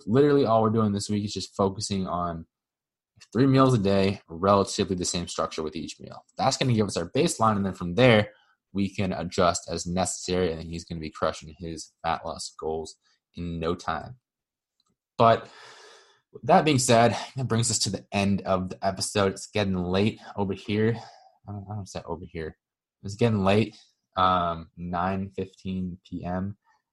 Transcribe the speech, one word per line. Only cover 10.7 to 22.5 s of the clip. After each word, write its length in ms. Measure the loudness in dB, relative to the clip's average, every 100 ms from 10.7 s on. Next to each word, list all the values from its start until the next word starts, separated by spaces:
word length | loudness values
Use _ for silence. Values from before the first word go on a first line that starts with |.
| -10
gonna 160 | -8 -10
be 80 | -10
crushing 460 | -4 -4 -4 -14 -14
his 320 | -12 -12 -14 _
fat 240 | -6 -4 -6
loss 280 | -10 -12 -8
goals 360 | -6 -6 -8 -16 _ _ _
in 240 | -10 -8 -4
no 160 | -4
time. 420 | -4 -6 -8 -8 -18 _ _ _ _ _ _ _ _ _ 4
But 320 | 6 6 0 -20 -20 -20 -20 -20 _ _ _ -10
that 240 | 4 4 6
being 120 | 2
said, 380 | 4 6 6 2 -6 -8
that 120 | -2
brings 220 | 0 0
us 80 | -2
to 120 | -2
the 140 | -4 -4
end 300 | -2 0 0
of 260 | 0 -2 -2
the 180 | -4 -4
episode. 460 | -4 -2 2 2
It's 140 | 0 -6
getting 320 | -2 0 0
late 420 | 0 2 2 -2 -12 -6
over 160 | -4
here. 480 | -4 -4 0 0 -2 -10 -20 _ _ -16
I 40 |
don't, 140 | -14 -12
I 40 |
don't 140 | -12 -10
say 140 | -12
over 220 | -10 -10 -10
here. 280 | -10 -12